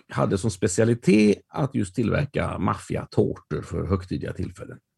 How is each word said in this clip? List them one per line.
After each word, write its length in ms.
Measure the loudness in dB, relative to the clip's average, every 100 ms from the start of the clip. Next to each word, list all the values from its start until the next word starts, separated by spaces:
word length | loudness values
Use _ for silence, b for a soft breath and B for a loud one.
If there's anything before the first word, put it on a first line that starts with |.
| -8
hade 280 | -2 0 0
som 140 | -2
specialitet 920 | -2 -2 2 2 2 4 6 6 2 _
att 280 | -4 -2 -2
just 200 | -4 -2
tillverka 640 | 0 0 0 -2 -2 -2
maffiatårtor 1040 | -2 -2 -4 -8 -4 0 0 -2 -8 -8
för 240 | -6 -6 -2
högtidliga 480 | -2 -2 -8 -6
tillfällen. 440 | -8 -8 -10 -16 -18 _